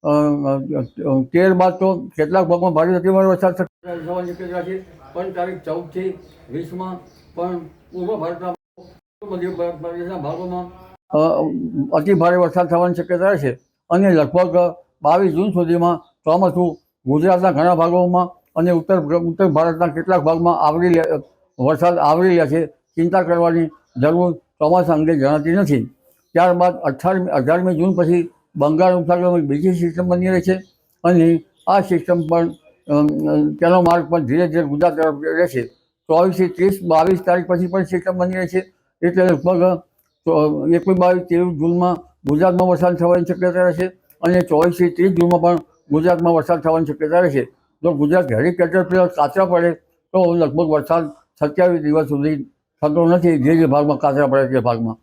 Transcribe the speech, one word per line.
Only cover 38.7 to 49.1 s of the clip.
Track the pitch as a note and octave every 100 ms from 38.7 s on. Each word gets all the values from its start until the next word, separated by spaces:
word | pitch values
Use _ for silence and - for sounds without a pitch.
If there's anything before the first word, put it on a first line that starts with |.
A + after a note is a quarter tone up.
| _ _ _
એટલે | E3+ F#3
લગભગ, | F#3 D#3+ E3+ F3+ F3+ F3+ _ _ _ _ -
અ, | E3 D3+ D3+ C#3+
એકવીસ, | E3+ F3 F#3
બાવીસ, | F3+ F3+
ત્રેવીસ | F3+ E3+ F3+ D#3+
જૂનમાં | E3 F3 F3+ E3+ - _ C#3
ગુજરાતમાં | D3 F#3 F3+ F#3
વરસાદ | F3+ F3+ F3
થવાની | E3+ F3
શક્યતા | E3+ F3+ F3+ F3+
રહેશે | F3+ E3 F#3 - _ _
અને | E3+ F3+
ચોવીસથી | F3 D3+ E3+ F3 F3+
ત્રીસ | E3+ F#3
જૂનમાં | F3 E3+ F3
પણ | E3+ F3 - _ _
ગુજરાતમાં | D3 E3 F3 E3+
વરસાદ | E3 D3+ E3+
થવાની | D#3+ D#3+ D#3
શક્યતા | C#3+ D3+ F3
રહેશે. | F3+ C#3 A#2+ _ _ _
જો | E3
ગુજરાત | D3+ D3 F3+ D#3+
હેવી | A2 D3+
કેટરપિલર | F3 E3+ F3+ F3+ F#3
કાચરા | F3+